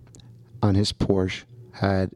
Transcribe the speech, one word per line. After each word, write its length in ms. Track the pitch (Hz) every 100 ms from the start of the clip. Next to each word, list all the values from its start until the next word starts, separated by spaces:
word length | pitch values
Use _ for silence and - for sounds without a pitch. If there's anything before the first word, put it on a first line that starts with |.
| - - - - - -
on 140 | 107 98
his 180 | 104
Porsche 520 | - - 98 95 - - - -
had 400 | - 98 95 92